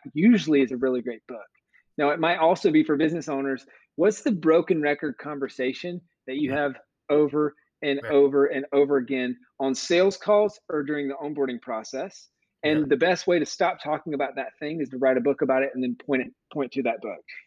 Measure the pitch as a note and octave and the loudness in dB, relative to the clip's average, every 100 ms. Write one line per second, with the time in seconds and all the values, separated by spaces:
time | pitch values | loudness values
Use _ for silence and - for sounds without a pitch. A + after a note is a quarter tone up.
0 | C#3 C#3+ G3+ A3+ D#3 C#3+ C3 B2+ C3 B2+ | -6 2 4 6 4 4 2 0 0 0
1 | A#2+ A2+ - A#2+ G2+ _ _ _ _ - | -4 -8 -12 -16 -18 _ _ _ _ -2
2 | C#3+ D3 E3 F3+ D#3+ F3+ G3 D#3 D3+ C#3+ | 0 2 0 2 2 4 4 4 4 2
3 | D#3 E3 D3+ C#3 C#3 C3 - _ _ - | 0 -2 -4 -4 -4 -6 -10 _ _ 0
4 | F#3 G#3 D4+ G3 D#3 E3 E3 E3+ D3 D3 | 0 2 -2 0 2 2 2 0 0 -2
5 | D#3 B2+ D3 D3 C3+ - B2+ B2+ F3+ F3+ | -6 -8 -12 -8 -8 -4 -4 -4 -8 -10
6 | - _ - C3+ C#3+ C#3 C#3+ C3 _ _ | -14 _ -12 -6 -4 -2 -4 -6 _ _
7 | - D3+ D3+ D3 D3+ - _ _ D3+ C#3 | 0 2 2 0 -2 -4 _ _ -4 -4
8 | - C#3+ C#3+ C#3 C#3 C#3 C#3 C#3 C#3+ C#3+ | 2 4 4 4 2 0 -2 2 2 2
9 | B2 C3 B2+ B2 _ - C3+ C3 - E3+ | 0 -4 -4 -6 _ -6 -4 -4 0 2
10 | F#3+ F#3+ - G#3 G#3 - - D#3+ C#3+ D3 | 2 0 0 2 2 -2 -8 -6 -4 -4
11 | C#3 C#3 D3+ D3 C3+ A#2+ - A2+ G#2+ C3 | -6 -6 -8 -4 -4 -4 -6 -8 -6 -8
12 | F#3 - _ _ _ _ D3 D#3 D3 C3+ | -8 -12 _ _ _ _ 0 2 2 4
13 | E3+ F3+ - F3 D3+ - F3 F3+ D3 D#3 | 4 2 2 2 0 0 -2 -2 -6 -6
14 | - C#3+ C3+ C3+ B2+ - D3 E3 C3+ C3 | -6 -4 -4 -6 -10 -10 -8 -6 -6 0
15 | C3 C3 B2 C3+ C#3 C3 C3+ B2+ B2+ A#2+ | 2 2 2 0 0 0 0 -2 -4 -6
16 | - C3 B2 - _ D3+ C3 C3+ A#2+ A2+ | -4 -2 -4 -10 _ -6 -6 -4 -4 -4
17 | G#2+ F2 - - | -8 -12 -14 -20